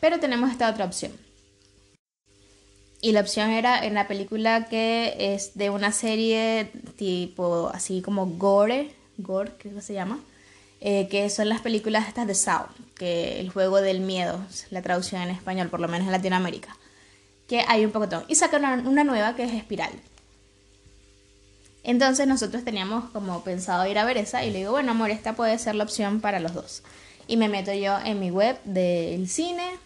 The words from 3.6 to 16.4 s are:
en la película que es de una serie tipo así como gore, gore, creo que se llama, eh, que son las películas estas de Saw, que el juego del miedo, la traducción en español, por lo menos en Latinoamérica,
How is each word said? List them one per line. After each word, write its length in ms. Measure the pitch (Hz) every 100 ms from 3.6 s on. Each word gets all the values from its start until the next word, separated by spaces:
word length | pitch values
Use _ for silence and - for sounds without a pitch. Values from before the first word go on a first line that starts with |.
| 240 247
en 80 | 220
la 160 | 208 202
película 580 | 202 196 220 220 226 226
que 640 | 226 226 226 233 - 196
es 180 | 196 196
de 140 | - 202
una 240 | 202 202
serie 760 | 208 226 220 226 220 226 226 214 - - -
tipo 720 | 202 180 180 - 180 170 170
así 260 | 190 - 185
como 240 | 185 202 190
gore, 640 | 170 196 196 208 254 294 - _ -
gore, 340 | 185 190 208 -
creo 160 | 202
que 80 | 202
se 100 | -
llama, 260 | 202 185 269 - - - - - _
eh, 280 | 202 202 190
que 180 | 202 202
son 220 | 202 208
las 100 | 220
películas 480 | 233 220 220 214 214
estas 180 | - 226
de 80 |
Saw, 340 | 190 - 175 - - -
que 460 | - 175 170 170 -
el 100 | 185
juego 320 | 196 190 190
del 180 | 196 190
miedo, 420 | 190 185 175 175 190 - -
la 100 | 185
traducción 400 | 180 180 185 185
en 80 | 175
español, 400 | 180 - 185 175
por 120 | 170
lo 80 | 170
menos 180 | 170 190
en 60 |
Latinoamérica, 600 | 185 185 185